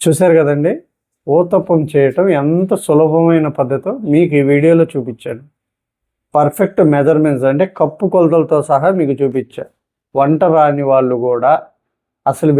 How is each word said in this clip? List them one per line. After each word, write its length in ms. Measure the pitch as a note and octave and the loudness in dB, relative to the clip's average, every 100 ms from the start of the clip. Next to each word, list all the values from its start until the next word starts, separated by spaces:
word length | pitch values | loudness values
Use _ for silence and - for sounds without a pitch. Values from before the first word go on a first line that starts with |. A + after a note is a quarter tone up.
చూశారు 320 | E3+ D3 F3+ D#3+ | -2 0 2 2
కదండి, 320 | D3 D3 D#3+ D4+ - _ _ _ - D3+ | 2 0 -2 -4 -10 _ _ _ -2 -2
ఊతప్పం 460 | F3 F#3 F3+ E3 D3 | 0 -2 0 -2 0
చేయటం 340 | D3 C#3 D3 G3 D3+ | 0 0 0 0 0
ఎంత 320 | C#3+ E3+ F#3+ F#3+ - | 0 -2 -2 -4 0
సులభమైన 600 | D3+ D#3+ D#3+ E3 E3 D3+ D3+ | 0 2 2 2 2 -2 -4
పద్ధతో 320 | C3 C#3 F#3 C4 G#3 | -4 -4 -6 -8 -2
మీకు 200 | D3 F3 D3 | 0 2 0
ఈ 20 | C#3 | 2
వీడియోలో 340 | C#3+ D#3 E3 D#3+ | 2 2 2 0
చూపించాను. 500 | C#3+ A#2+ A#2 C3 B2+ C#3+ _ _ _ _ _ _ _ _ D3 | -4 -10 -12 -12 -14 -16 _ _ _ _ _ _ _ _ 0
పర్ఫెక్ట్ 440 | D3 - G3 - D#3+ C#3+ | 0 0 -2 2 2 2
మెజర్‌మెంట్స్ 500 | C#3+ D#3 D#3 C3+ C3+ | 2 2 0 0 -2
అంటే 160 | C#3 F#3 - | 0 -2 -2
కప్పు 280 | D3+ - F#3+ F#3 | -4 -2 -2 2
కొలతలతో 440 | E3 E3 C#3 D3+ C#3+ | 2 2 0 -2 0
సహా 180 | C#3 E3 F#3+ | 0 0 0
మీకు 160 | C#3+ C3+ | -2 -2
చూపించా. 440 | C#3 C3 B2 - - _ _ _ _ C3+ | -2 -4 -8 -14 -18 _ _ _ _ -2
వంట 240 | C#3 D#3 F#3 D#3+ | 0 2 2 2
రాని 300 | D3+ C#3+ C#3 | 2 0 0
వాళ్ళు 260 | C3+ B2+ B2 B2 | 0 0 -2 -2
కూడా, 260 | A#2+ B2+ D#3 - _ _ _ _ _ - | -2 0 0 -4 _ _ _ _ _ -6
అసలు 280 | - D#3 C#3+ | -2 0 2